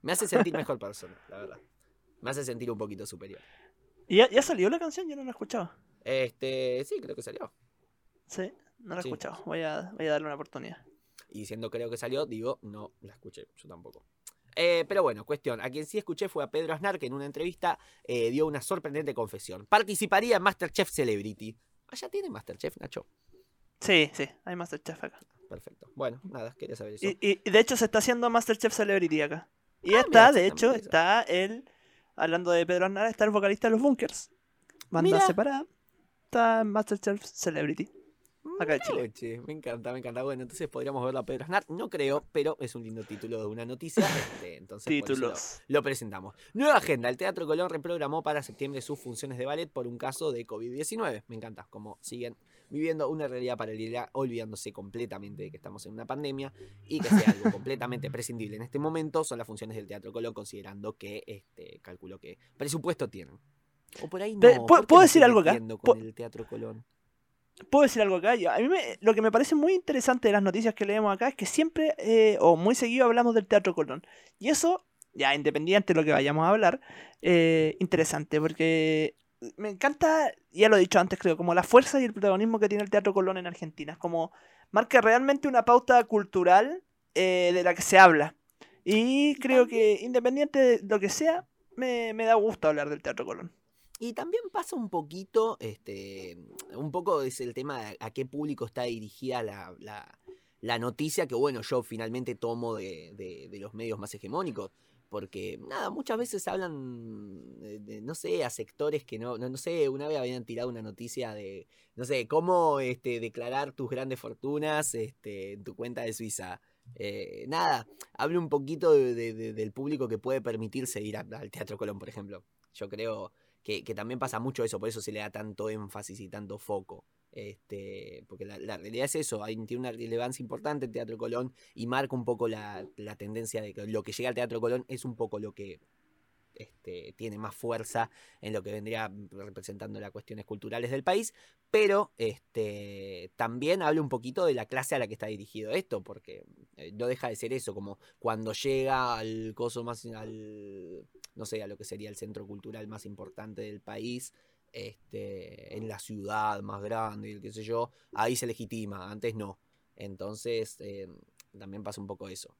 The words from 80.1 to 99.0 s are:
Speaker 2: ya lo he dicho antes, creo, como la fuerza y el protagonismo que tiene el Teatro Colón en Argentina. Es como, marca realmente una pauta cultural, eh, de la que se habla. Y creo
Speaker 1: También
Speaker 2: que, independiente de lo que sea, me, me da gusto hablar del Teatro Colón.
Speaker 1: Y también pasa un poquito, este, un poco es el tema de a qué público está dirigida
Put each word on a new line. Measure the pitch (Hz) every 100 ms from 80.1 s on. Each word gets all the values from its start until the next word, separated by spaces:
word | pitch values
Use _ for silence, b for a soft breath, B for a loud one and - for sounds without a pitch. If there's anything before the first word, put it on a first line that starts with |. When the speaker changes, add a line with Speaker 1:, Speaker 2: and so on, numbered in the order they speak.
| 320 285 - _
Speaker 2:
ya | 165 214
lo | 214
he |
dicho | 180 190
antes, | 185 190
creo, | 185 160
como | 175
la | 175
fuerza | 175 240 262 285
y |
el | 247
protagonismo | 214 196 190 226 226
que | 202
tiene | 208
el | 202
Teatro | 208 202
Colón | 196 185 190
en | 180
Argentina. | 175 160 - 151
Es | 160
como, | 170 170 165 b b b b
marca | - - 262
realmente | 220 233 269 277 285
una | 254
pauta | 226 240 247 247
cultural, | 233 220 196 190 175 185 240 359 _ _ _
eh, | - 185 180 175
de | 180
la | 180
que | 175
se | - 190
habla. | 190 156 151 - _ _ b b
Y | - 214 240 269 294 277
creo | 262 262
Speaker 1:
También | 240 233 214 208
Speaker 2:
que, |
independiente | 233 247 240 262 294 285
de | 262 233 196
lo | 208
que | 196
sea, | - 311 339 359 _ _ -
me, | 254 240 226
me | 220
da | 226
gusto | 226 214 202 156
hablar | 151 147
del | 147
Teatro | - 123
Colón. | 123 - 170 _ _ _ _ -
Speaker 1:
Y | 233
también | 226 339 427 453
pasa | 415 339 330
un | 214
poquito, | 175 147 170 190 220 226 214
este, | 113 107 - 98 98 98 92 87 80 - -
un | - 151
poco | 175 180 165
es | 131 -
el | 123
tema | 120 135 131 208
de | -
a | 110
qué | 120 131
público | 143 151 139 117
está | -
dirigida | 123 117